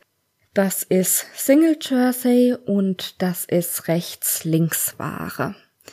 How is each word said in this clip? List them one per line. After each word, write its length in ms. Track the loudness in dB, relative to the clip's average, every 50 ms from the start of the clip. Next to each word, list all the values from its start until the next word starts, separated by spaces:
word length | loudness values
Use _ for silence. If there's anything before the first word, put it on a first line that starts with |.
| _ _ _ _ _ _ _ _ _ _ _
Das 300 | 0 0 0 -2 -6 -4
ist 420 | 0 0 0 2 2 -2 -2 -4 -8 -12
Single 420 | -4 2 4 6 6 6 4 2 0
Jersey 760 | -2 -2 0 2 2 2 0 0 0 2 4 6 4 4 2 -2 -4
und 560 | -2 0 0 0 0 -2 -4 -8 -14 -6 _
das 240 | -4 -2 -2 -4 -4
ist 420 | -2 -2 -2 0 -2 -8 -8 -4
Rechts-Links-Ware. 1700 | -2 -2 -2 -2 -6 -12 -8 -6 -6 -6 -4 -2 0 2 2 2 0 0 -4 -4 -6 -6 -8 -10 -8 -8 -8 -10 -10 -6 -6 -6 -6 -6 -12 _ _ _ _ _ -20